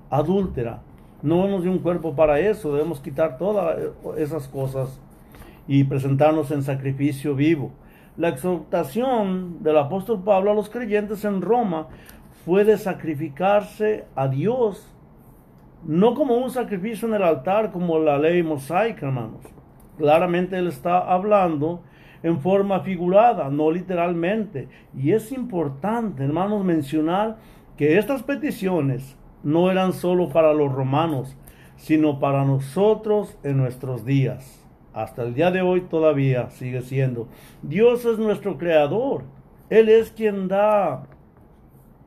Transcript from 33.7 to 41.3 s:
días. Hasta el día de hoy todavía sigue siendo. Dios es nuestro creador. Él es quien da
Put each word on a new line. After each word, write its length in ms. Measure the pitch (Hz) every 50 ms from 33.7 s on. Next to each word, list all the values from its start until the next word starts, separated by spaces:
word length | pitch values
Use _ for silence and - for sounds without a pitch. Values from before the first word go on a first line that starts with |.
| 123 - - 131 127 117 107
días. 540 | 123 139 139 131 117 107 - - - - - - - - _ - - -
Hasta 280 | 107 110 - - - 117
el 100 | 120 120
día 180 | 135 165 185
de 120 | 180 185 185
hoy 180 | 180 185 180
todavía 680 | 180 180 170 160 160 156 147 139 139 135 127 123 117 -
sigue 320 | - - 127 123 123 127 120
siendo. 440 | - 131 135 135 127 120 117 113 - - - - - - - -
Dios 420 | 147 151 190 226 240 240 240 240
es 140 | 233 226 214
nuestro 400 | 220 214 202 - - 196 165 139
creador. 680 | 170 175 165 151 147 139 165 214 254 277 214 135 - - - - - - - - - -
Él 180 | 180 220 226 220
es 220 | 220 226 220 220
quien 380 | - - 220 214 202 196 190 180
da 560 | 196 196 208 214 214 208 190 160 135 135 - - - - - -